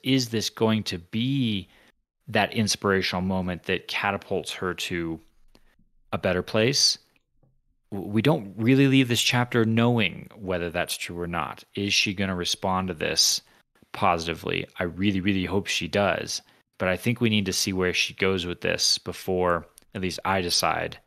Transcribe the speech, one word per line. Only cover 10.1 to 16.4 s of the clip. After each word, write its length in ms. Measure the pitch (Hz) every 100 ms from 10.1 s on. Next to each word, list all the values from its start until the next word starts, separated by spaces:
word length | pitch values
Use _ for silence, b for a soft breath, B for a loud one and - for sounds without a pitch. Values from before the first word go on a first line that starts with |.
| - - -
whether 340 | 95 90 87
that's 260 | 85 82 -
true 240 | - 87
or 80 | 87
not. 360 | 85 73 - - -
Is 180 | 101
she 200 | 104 -
gonna 220 | 95 98 90
respond 520 | 87 - 98 92 92
to 60 |
this 480 | 80 - - - - - b _ _ _
positively? 760 | - 98 85 82 80 - - - -
I 40 |
really, 360 | 90 82 101 95
really 260 | 92 95 87
hope 220 | 95 -
she 200 | - 78
does. 540 | 101 98 80 - -